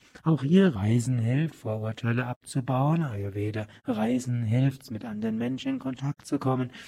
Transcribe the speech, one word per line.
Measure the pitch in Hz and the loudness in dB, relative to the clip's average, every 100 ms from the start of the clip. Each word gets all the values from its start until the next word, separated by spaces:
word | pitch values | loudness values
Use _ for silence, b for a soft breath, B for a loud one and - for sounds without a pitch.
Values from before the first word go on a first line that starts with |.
| B B | B B
Auch | 160 160 | 0 2
hier | 135 180 190 110 | 6 6 6 4
Reisen | 104 117 117 123 | 2 2 2 0
hilft, | 113 131 160 - | 2 2 0 -4
Vorurteile | 117 107 107 110 113 117 123 | -6 -4 -4 -4 -2 0 -2
abzubauen. | 123 - 135 123 127 139 165 | -8 -6 -6 0 2 2 2
Ayurveda | 156 104 101 98 104 110 104 B | 0 -4 -6 -4 -4 -4 -8 B
Reisen | - 220 220 254 240 120 | -4 -2 0 0 0 -2
hilft, | 113 120 135 135 - | 2 2 2 0 -10
mit | 110 240 | -10 -8
anderen | 208 214 220 | -6 -4 -2
Menschen | 233 262 269 | -2 -4 -4
in | 269 | -4
Kontakt | 262 247 135 - - | -4 -4 -6 -6 -4
zu | 143 | -2
kommen, | 131 127 127 B | 0 0 -2 B